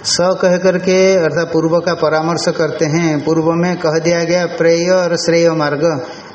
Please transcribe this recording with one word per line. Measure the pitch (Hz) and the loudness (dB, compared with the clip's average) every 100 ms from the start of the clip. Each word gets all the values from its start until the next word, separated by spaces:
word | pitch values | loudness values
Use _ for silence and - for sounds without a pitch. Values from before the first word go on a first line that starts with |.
स | - - | -4 -2
कह | 175 180 190 180 | 0 0 0 2
करके | 185 175 180 185 190 190 | 0 0 0 2 4 2
अर्थात | 156 147 165 | 0 -2 -2
पूर्व | 160 160 170 | -2 0 0
का | 170 | -2
परामर्श | 165 151 156 160 165 - | -2 0 0 -2 -2 -2
करते | 160 156 151 | -2 -2 -2
हैं। | 156 160 165 151 | -2 0 0 0
पूर्व | 156 165 160 | 0 0 0
में | 165 175 175 | 0 0 0
कह | 160 | -2
दिया | 160 165 170 | 0 0 0
गया | 165 180 170 | 0 0 -2
प्रेय | 170 165 170 175 | 0 2 2 2
और | 185 175 170 | 2 2 0
श्रेय | - 170 170 | 2 4 4
मार्ग, | 160 147 143 165 143 - - - | 2 -2 0 0 -2 -8 -14 -18